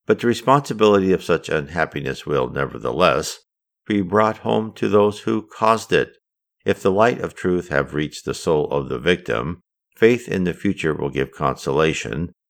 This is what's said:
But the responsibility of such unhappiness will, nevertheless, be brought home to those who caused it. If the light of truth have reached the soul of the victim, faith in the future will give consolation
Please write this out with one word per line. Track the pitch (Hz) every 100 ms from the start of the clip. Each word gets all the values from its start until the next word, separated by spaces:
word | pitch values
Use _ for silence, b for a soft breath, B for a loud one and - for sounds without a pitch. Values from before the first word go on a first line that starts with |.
| -
But | 110
the | 120
responsibility | 113 - 139 - 110 107 101 95
of | 87
such | - 82 -
unhappiness | 78 71 82 78 73 67 69 -
will, | 69 64
nevertheless, | 67 67 62 60 65 87 69 80 - _ _ _ _ -
be | 104
brought | 90 104 107 107
home | 117 110 110
to | - 107
those | 104 104 104
who | 110 110 107
caused | - 110 110 -
it. | 80 - _ _ _ _ _ 95
If | -
the | 101
light | 95 120 127
of | 85 -
truth | 92 90 -
have | 71 69
reached | 73 76 - -
the |
soul | - 90 76 73
of | 71 65
the | 64
victim, | 78 90 - 55 69 87 _ _ _ _
faith | 113 120 -
in | 95 90
the | 76
future | 101 90 78 76
will | 71
give | 67 69
consolation | - 71 65 71 69 80 73 55 65 85 -